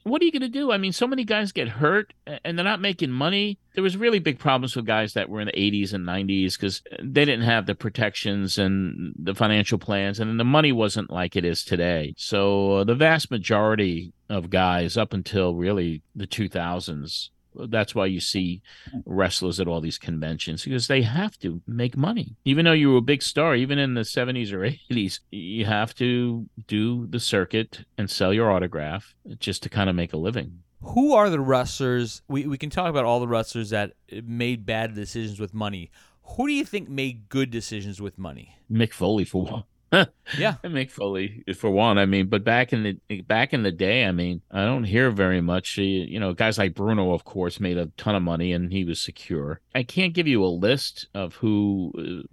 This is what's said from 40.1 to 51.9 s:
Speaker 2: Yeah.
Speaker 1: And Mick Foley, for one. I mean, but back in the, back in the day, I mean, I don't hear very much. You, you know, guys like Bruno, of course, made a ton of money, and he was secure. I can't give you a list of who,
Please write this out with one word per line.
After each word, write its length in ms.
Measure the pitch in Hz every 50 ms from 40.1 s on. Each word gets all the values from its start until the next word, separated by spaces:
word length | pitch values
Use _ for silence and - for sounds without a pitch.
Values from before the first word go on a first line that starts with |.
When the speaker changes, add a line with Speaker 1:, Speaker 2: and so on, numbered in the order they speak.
| _ _ - - - 147
Speaker 2:
Yeah. 180 | 175 214 170 - -
Speaker 1:
And 100 | 175 165
Mick 160 | 135 127 131
Foley, 540 | - - 101 98 98 95 95 101 104 113 - - 92 -
for 120 | - 107
one. 280 | 95 98 110 117 104 101
I 80 | 98
mean, 220 | 95 98 98 95 95
but 180 | 113 104 98
back 260 | 113 113 120 127 -
in 120 | - 117 107 104 92 - _ -
the, 120 | 107 95 90
back 280 | - 107 113 127 139
in 120 | - 131 110
the 100 | 98 85
day, 320 | 82 95 92 110 127 120
I 80 | 98 90
mean, 280 | 87 87 87 87 87 - _
I 140 | - 98 98
don't 220 | 110 131 135 117
hear 260 | 98 98 120 131 127
very 300 | 110 98 95 92 92 90
much. 360 | 85 87 87 92 92 - - -
You, 60 | 98
you 340 | 98 95 92 87 - 82 107
know, 100 | 104 95
guys 260 | 87 - 113 110 107 110
like 160 | 101 92 80
Bruno, 380 | - 98 110 113 104 95 92
of 140 | 87 82 -
course, 340 | - - 101 90 87 - -
made 180 | 98 90 87 87
a 100 | 85 80 - -
ton 180 | - 107 104
of 80 | 98 90
money, 300 | 87 85 82 87 90 90
and 180 | 87 90 87
he 140 | 95 98 92
was 160 | 85 82 -
secure. 580 | - - - - - - 87 76 71 73 80 - _ _ -
I 80 | 131 123
can't 300 | - - 180 190 180 165
give 140 | 175 170 151
you 140 | 131 110
a 60 | 95 92
list 600 | 85 87 92 107 135 139 - - - - - - -
of 220 | 98 95 82 -
who, 560 | - - 110 107 104 104 101 98 95 92 80